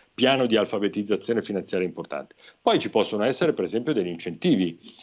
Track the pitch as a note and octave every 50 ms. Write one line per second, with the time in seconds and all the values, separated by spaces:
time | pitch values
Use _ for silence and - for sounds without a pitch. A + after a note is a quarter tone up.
0 | - _ _ - B2+ B2+ C3+ C3 B2+ A#2+ A2 G#2+ G2+ - - G2+ G#2 G2 - G#2+
1 | G#2 G2+ G#2 F#2 - - A#2+ A2 - - G2+ F#2+ F2+ - - F#2 F#2 F2+ D#2+ E2+
2 | E2 - - C#2 C2+ - _ _ - - - _ - - G#3+ E3 - G#2 - A2
3 | G2 - A2 G#2 G#2 C3 C3 - F3+ D#3+ C#3+ - F#2 E2+ G#2 A#2 B2 D#3 D3 A2+
4 | F2+ F2 E2+ E2 - F2+ E2+ - - F3+ D3 F#2+ F#2 E2+ - - - - - -